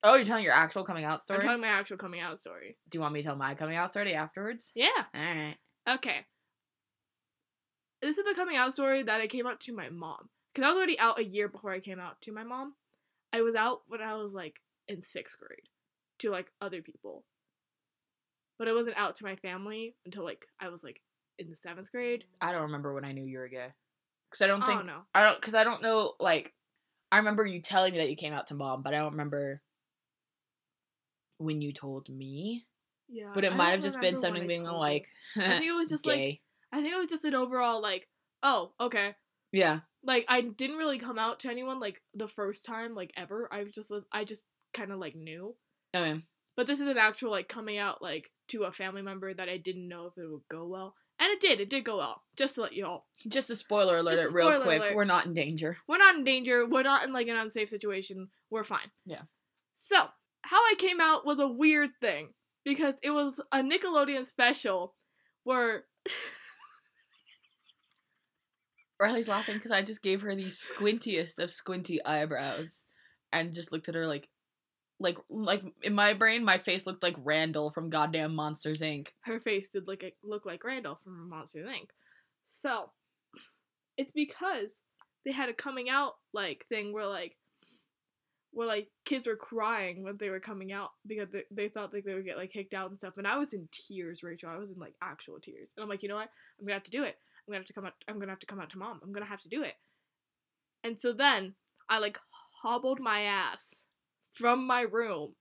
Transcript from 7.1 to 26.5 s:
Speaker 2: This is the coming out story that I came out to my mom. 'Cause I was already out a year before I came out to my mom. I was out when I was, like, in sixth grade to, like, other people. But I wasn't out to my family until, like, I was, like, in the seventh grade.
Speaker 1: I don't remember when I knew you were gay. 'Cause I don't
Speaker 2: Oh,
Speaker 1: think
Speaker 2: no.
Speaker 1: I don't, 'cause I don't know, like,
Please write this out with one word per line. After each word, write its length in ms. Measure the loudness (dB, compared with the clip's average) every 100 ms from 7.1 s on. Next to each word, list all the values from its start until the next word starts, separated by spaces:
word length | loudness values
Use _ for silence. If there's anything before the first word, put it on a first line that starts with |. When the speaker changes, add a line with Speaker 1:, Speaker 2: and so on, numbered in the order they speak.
| _ _ _ _ _ _ _ _ _
Speaker 2:
This 160 | -4 -2
is 80 | -2
the 100 | -2
coming 220 | 0 2
out 160 | 0
story 280 | 2 2 2
that 180 | 2 0
I 60 | 0
came 200 | -2 -4
out 140 | -6
to 120 | -10
my 160 | -10 -10
mom. 400 | -10 -10 -12 -16 _ _
'Cause 100 | 2 4
I 40 |
was 80 | 4
already 220 | 2 4
out 200 | 4 4
a 40 |
year 240 | -2 -2 -4
before 240 | -4 -8
I 80 | -8
came 200 | -8 -12
out 220 | -12 -14
to 80 | -16
my 120 | -14
mom. 320 | -10 -10 -10 -16 _ _ _ _ _
I 80 | 2
was 140 | 2 4
out 320 | 2 0 _
when 120 | -10
I 140 | -8 -6
was, 180 | -8
like, 280 | -10 -12 -16 _ _ -14
in 140 | -12
sixth 360 | -10 -12 -12 -16
grade 300 | -18 -20 _ _ _ _ _ _
to, 100 | -2
like, 220 | -2 -6 _
other 200 | -8 -8
people. 440 | -12 -18 -16 -16 _ _ _ _ _ _ _ _ _ _ _ _ _ _
But 100 | 0
I 60 |
wasn't 240 | 2 0 0
out 180 | -2 -2
to 60 |
my 120 | -10 -8
family 600 | -8 -8 -8 -8 -10 _ -16
until, 180 | -10
like, 240 | -8 -10 -16 _
I 100 | -12
was, 140 | -10
like, 180 | -16 -18 _ _ _ -18
in 120 | -16
the 60 | -14
seventh 360 | -14 -14 -10
grade. 340 | -6 -2 -4 -6 _
Speaker 1:
I 100 | -2
don't 120 | 0
remember 300 | -2 -4 -4
when 120 | -6 -8
I 60 |
knew 120 | -8 -8
you 120 | -8
were 80 | -10
gay. 260 | -10 -12 _ _ _ _ _ _
'Cause 100 | 2
I 60 | 4
don't 160 | 4
Speaker 2:
Oh, 20 | 2
Speaker 1:
think 200 | 0 -2
Speaker 2:
no. 200 | -12 2
Speaker 1:
I 100 | 8
don't, 180 | 8 8
'cause 140 | 2 6
I 80 |
don't 180 | 6 4
know, 340 | 2 4 2 2
like, 360 | 4 4 2